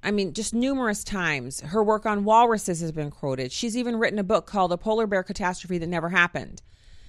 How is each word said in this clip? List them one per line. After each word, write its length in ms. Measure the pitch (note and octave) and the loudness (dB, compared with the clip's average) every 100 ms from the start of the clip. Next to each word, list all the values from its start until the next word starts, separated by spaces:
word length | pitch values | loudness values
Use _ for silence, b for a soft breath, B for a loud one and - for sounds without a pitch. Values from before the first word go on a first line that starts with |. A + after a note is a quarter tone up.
I 80 | - | 0
mean, 240 | G3+ F#3+ | 0 -2
just 220 | D3 G#3+ A3+ | -4 -4 0
numerous 480 | B3+ C4+ A#3+ G#3 | 0 0 0 -2
times. 560 | - G3+ E3+ D3 B2 - | -4 -2 0 -2 -4 -10
Her 220 | D3 G3+ | -4 0
work 240 | G#3+ G#3+ A3 | 2 2 2
on 160 | G#3 | 0
walruses 580 | G3+ A3 A#3+ A3 - E3 | 4 6 6 4 0 -4
has 100 | E3 | -4
been 200 | D#3+ D3 | -4 -6
quoted. 400 | - D3 C3 C3 | -6 -4 -4 -4
She's 260 | - A#3+ A3 | -4 -4 -2
even 200 | A#3+ A3+ | -2 0
written 200 | A3+ G#3 | 0 0
a 60 | |
book 240 | F#3+ G#3 - | 0 0 0
called 240 | G#3 F3+ | 0 0
A 60 | F3 | 0
Polar 280 | A3 A3 A3 | 0 0 2
Bear 160 | G3 | 0
Catastrophe 560 | F3+ - F#3 F3+ F3 F3+ | -2 -4 -4 -4 -4 -4
That 100 | E3 | -2
Never 220 | F3 E3 | -2 2
Happened. 540 | F3+ F3 D3 G2+ - b b b b | 4 4 0 -10 -14 b b b b